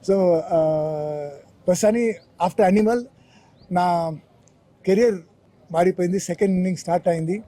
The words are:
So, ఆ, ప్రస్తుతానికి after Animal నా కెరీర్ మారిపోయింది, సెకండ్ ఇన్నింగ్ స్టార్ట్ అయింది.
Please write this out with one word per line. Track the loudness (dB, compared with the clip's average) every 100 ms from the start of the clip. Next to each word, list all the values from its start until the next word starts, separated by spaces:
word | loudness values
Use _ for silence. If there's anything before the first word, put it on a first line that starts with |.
| 0
So, | 2 4 2 2
ఆ, | 0 2 0 -2 -6 -6 -8 -10 -14 -20 _ -2
ప్రస్తుతానికి | 2 2 2 -2 -4 _ _ -4
after | 2 4
Animal | 4 2 0 -4 _ _ _ _ _ -6
నా | -2 0 0 -2 -8 _ _ _ _ _ _ 0
కెరీర్ | 2 2 0 -10 _ _ _ _
మారిపోయింది, | 0 0 0 -2 -2
సెకండ్ | -4 -2 0
ఇన్నింగ్ | 0 -2 -4
స్టార్ట్ | -2 -2 0
అయింది. | -2 -2 -6